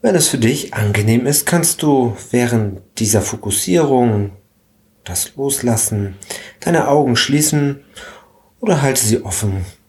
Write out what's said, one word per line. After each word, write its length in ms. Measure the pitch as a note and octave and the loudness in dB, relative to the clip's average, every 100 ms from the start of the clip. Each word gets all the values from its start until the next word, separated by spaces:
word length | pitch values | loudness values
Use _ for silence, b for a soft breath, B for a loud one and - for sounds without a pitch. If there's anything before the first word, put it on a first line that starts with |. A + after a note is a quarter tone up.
Wenn 120 | A#3 F#3 | 2 2
es 140 | D3+ | 2
für 100 | C3+ | 2
dich 340 | A2+ C#3+ - | 0 0 -4
angenehm 540 | - G#2+ G2+ G#2 A#2 B2 | -2 0 0 2 2 2
ist, 180 | C#3+ - | 0 0
kannst 380 | F3 E3 - | 0 0 0
du 340 | D3+ C#3 A#2+ G#2+ - | 2 2 2 -4 -2
während 500 | B2 A#2+ A#2 G#2 F#2 - - | 0 2 0 -2 -6 -14 -4
dieser 240 | G#2+ G#2 | 0 0
Fokussierung, 1080 | - G#2 G#2+ - - F3+ D3 C3 A#2+ G#2 G2+ - _ _ _ _ _ _ | 0 -6 -6 -4 0 2 4 4 2 2 -2 -8 _ _ _ _ _ _
das 320 | - F2+ - - | -10 -8 -8 -6
Loslassen, 800 | C#3 C#3 A#2+ A2 - G#2 G2 F#2+ B B B B | -4 -2 0 0 0 -2 -4 -8 B B B B
deine 280 | - E3+ - | 0 0 2
Augen 280 | C#3+ C3 A#2 | 2 2 0
schließen 680 | - C#3+ D3+ D3 C#3+ C#3 B B B B B B B _ | 2 0 2 2 0 -4 B B B B B B B _
oder 220 | G#3+ D#3+ | 0 2
halte 240 | C#3 B2+ A2 | 2 0 0
sie 180 | A2+ | 0
offen 400 | - F#2+ G#2 F#2+ F2+ - | -2 -4 -2 -4 -6 -12